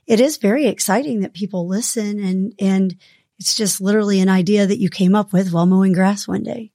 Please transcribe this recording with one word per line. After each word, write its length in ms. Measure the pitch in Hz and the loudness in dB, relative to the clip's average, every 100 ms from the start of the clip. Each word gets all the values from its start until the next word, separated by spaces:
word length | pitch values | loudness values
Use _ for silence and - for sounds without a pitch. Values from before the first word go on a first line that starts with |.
| - | 0
it 140 | 220 | 2
is 160 | 285 - | 2 0
very 300 | 202 269 240 | 0 0 0
exciting 540 | - - 208 294 220 | -2 -2 -2 -2 -4
that 120 | 190 | -6
people 340 | 170 196 180 175 | -8 -8 -6 -4
listen 540 | 196 - 226 208 208 | -4 -4 -6 -6 -4
and, 340 | 190 190 196 - | -2 -2 -4 -2
and 360 | 190 190 185 180 _ _ _ - | 0 2 0 -4 _ _ _ -10
it's 160 | - - | -6 -2
just 240 | 196 - | -2 -2
literally 400 | 196 214 202 196 | 0 0 2 2
an 80 | 190 | 4
idea 360 | 190 180 208 | 2 2 2
that 140 | 196 202 | 2 0
you 100 | 180 | -2
came 280 | - 185 208 | 0 2 2
up 160 | 208 | 2
with 200 | 180 190 | 0 0
while 140 | 170 175 | 2 2
mowing 280 | 185 190 | 4 4
grass 340 | 180 190 202 - | 2 2 0 -4
one 160 | 202 | -6
day. 260 | - 233 220 | -6 -10 -12